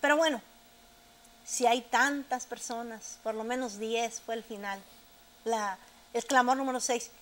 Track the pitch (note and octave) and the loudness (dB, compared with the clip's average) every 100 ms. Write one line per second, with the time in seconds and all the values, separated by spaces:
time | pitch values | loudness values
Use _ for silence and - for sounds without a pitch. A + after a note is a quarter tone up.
0 | C#4+ D4 D#4+ B3+ - - - - - - | 4 4 4 2 -8 -20 -20 -20 -20 -20
1 | - - - - - - B3 A#3+ A#3+ A#3 | -20 -20 -20 -20 -8 2 4 4 2 4
2 | C4 C#4+ C4 B3+ - A#3 - A#3 A#3 A3 | 4 2 -4 -6 -6 -10 -8 -8 -8 -12
3 | - - A3 A3 A3 B3+ B3+ G3+ A3 A3+ | -14 -10 -6 -4 -4 -4 -4 -6 -4 -2
4 | A#3 - - A3+ G#3+ G#3+ G3+ G3 F#3+ - | -2 -6 -8 -8 -8 -10 -8 -8 -12 -20
5 | - - - - A3+ A3+ G#3 F#3 - - | -20 -20 -20 -12 -4 -2 -2 -6 -12 -20
6 | - A#3 - C4+ B3 C4 C4+ B3+ - A#3+ | -6 -6 2 4 4 2 2 -2 -2 -2
7 | - - | -4 -16